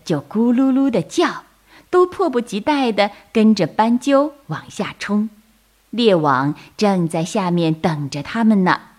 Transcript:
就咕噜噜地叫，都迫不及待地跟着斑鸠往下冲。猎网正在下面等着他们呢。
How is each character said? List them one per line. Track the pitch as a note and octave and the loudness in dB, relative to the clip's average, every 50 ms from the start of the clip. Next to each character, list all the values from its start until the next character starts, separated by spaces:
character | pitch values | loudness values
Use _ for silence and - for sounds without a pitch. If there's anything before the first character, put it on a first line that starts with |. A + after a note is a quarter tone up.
| _ | _
就 | - E3+ C#3+ | -4 -4 -4
咕 | - - - G#3 A#3 A#3+ B3 | -4 -6 -4 -2 0 2 2
噜 | A#3 C4+ C4+ | 2 2 2
噜 | C4 C4 C4+ C#4 | 2 2 0 0
地 | A#3 G3+ | 0 -2
叫， | D#3 - - - F4 - - - - _ _ _ _ _ _ - _ _ | -4 -4 -2 -2 -2 0 -2 -6 -14 _ _ _ _ _ _ -20 _ _
都 | - F3+ F3+ | 2 2 2
迫 | F3+ F3+ - G3+ E4 | 2 0 -2 -4 -2
不 | B3+ A#3+ | -2 -2
及 | A3+ - - G#3 | -4 -4 -6 -6
待 | G3+ - D4+ C#4+ C4+ A#3+ | -2 -2 -2 0 0 -2
地 | G#3+ G3+ G3+ G#3 G#3 - - _ | 0 0 0 -2 -2 -8 -20 _
跟 | - A3+ G#3+ A3 A3 | -2 2 4 4 4
着 | G3 F3+ | 4 0
斑 | D3+ - - A3 A#3 A#3+ B3 | -4 0 0 0 0 0 0
鸠 | - C#4+ C#4 C4+ C#4+ D4+ D4 - _ _ | 0 2 2 2 2 0 -4 -12 _ _
往 | D#3 - - - | -12 -12 -12 -16
下 | - - G3+ - - _ | -10 -10 -10 -10 -8 _
冲。 | - - G3+ G#3 G#3+ A3 - _ _ _ _ _ _ _ _ _ _ _ | -8 -4 -2 -2 -2 -4 -6 _ _ _ _ _ _ _ _ _ _ _
猎 | - G#3+ A#3+ A3 F#3+ | -4 0 2 4 4
网 | E3+ D3+ D3 C3+ B2+ C3+ D3 D3+ - - - _ | 4 2 2 2 2 0 -2 -4 -4 -8 -20 _
正 | - G#3+ G3+ G3 F#3 E3+ D#3+ | -2 0 0 2 2 0 -2
在 | E3 E3+ D#3+ | -2 -4 -6
下 | F3+ - A3 F#3+ F3+ | -4 -4 -4 -2 -2
面 | F3 F3 E3+ D#3+ D#3+ | 0 0 0 0 -2
等 | D#3+ - F#3 D#3 D3 D3 C3+ | 0 -2 -4 -4 -2 -6 -8
着 | - D3 | -8 -10
他 | C#3+ - - A3+ A#3 | -10 -8 -6 -2 2
们 | A3 A3 G3 F#3 | 2 2 2 2
呢。 | F3 D#3 - - - _ | 2 0 -2 -4 -12 _